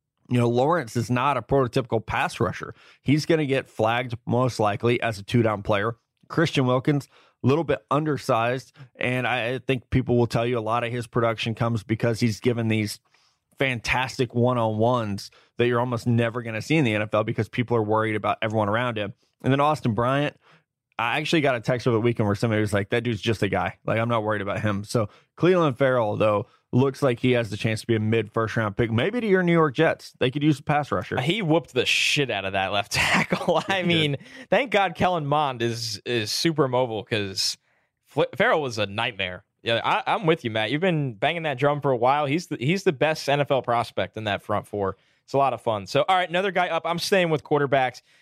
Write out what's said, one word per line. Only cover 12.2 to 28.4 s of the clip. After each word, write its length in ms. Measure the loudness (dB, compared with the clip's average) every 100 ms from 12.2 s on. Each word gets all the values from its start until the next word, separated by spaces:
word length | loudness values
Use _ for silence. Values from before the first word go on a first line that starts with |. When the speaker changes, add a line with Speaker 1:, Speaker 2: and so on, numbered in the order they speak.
Speaker 1:
he's 180 | 0 0
given 300 | -2 0 0
these 300 | 0 -2 -6 _ _ _ _ _ -4
fantastic 760 | -2 -2 -2 -2 -2 -2 -2
one-on-ones 960 | 2 2 2 0 2 2 2 -2 -6 -10 _ _ 0
that 100 | 2
you're 120 | 2
almost 280 | 0 -2 0
never 340 | 2 2 -2
gonna 200 | -8 -6
see 160 | 0 2
in 80 | 2
the 100 | 0
N 60 |
F 100 | 0
L 100 | 0
because 260 | 0 -2 -4
people 280 | -2 0 0
are 60 |
worried 320 | 2 0 0 -2
about 220 | -2 -2
everyone 280 | -2 0 0
around 280 | 0 -2 -4
him. 160 | -8 -10 _ _
And 80 | 0
then 60 | 2
Austin 340 | 2 2 -2
Bryant, 420 | 0 0 0 -2 -6 _ _ _ _ _ -6
I 200 | -2 -2
actually 220 | 0 2
got 140 | 2 0
a 40 |
text 280 | 0 0 2
over 100 | 2
the 40 |
weekend 260 | 2 2 0
where 80 | 2
somebody 260 | 0 0
was 120 | 2
like, 160 | 0 0
"That 140 | -2
dude's 180 | -2 -2
just 220 | -2 0
a 40 | 0
guy. 280 | 0 -2 -6 -4
Like, 140 | -2
I'm 100 | 0
not 140 | 0
worried 180 | 0 -2
about 200 | -4 -2
him." 220 | -2 -2
So 260 | -2 -2 -2 -6 _ -2
Clelin 380 | 2 4 2 2
Ferrell, 380 | 2 2 0 2
though, 320 | 2 2 -2 _ _
looks 300 | 0 2 2
like 180 | 0 2
he 120 | 2
has 180 | 2 0
the 80 | -4
chance 240 | -4 -2
to 60 | -2
be 80 | 0
a 40 |
mid 320 | 2 0 0
first 240 | -2